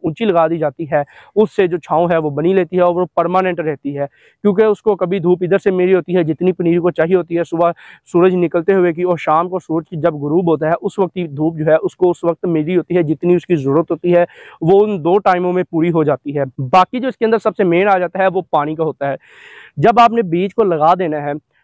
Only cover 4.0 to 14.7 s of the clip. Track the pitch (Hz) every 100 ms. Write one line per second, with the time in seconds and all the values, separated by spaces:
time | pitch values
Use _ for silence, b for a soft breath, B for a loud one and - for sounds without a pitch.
4 | 139 b b b 208 190 220 202 220 196
5 | 180 196 170 180 180 190 202 185 180 185
6 | 165 180 156 156 180 175 170 170 170 165
7 | 160 185 165 170 165 165 170 170 B B
8 | _ 175 185 180 170 175 170 196 175 160
9 | 180 170 - 156 175 185 - 160 156 165
10 | 165 151 143 165 170 151 151 170 196 -
11 | 190 190 170 143 156 165 156 156 185 -
12 | 180 175 170 165 180 160 151 180 151 175
13 | 156 156 175 175 - 170 135 147 165 160
14 | 175 175 175 B B B 160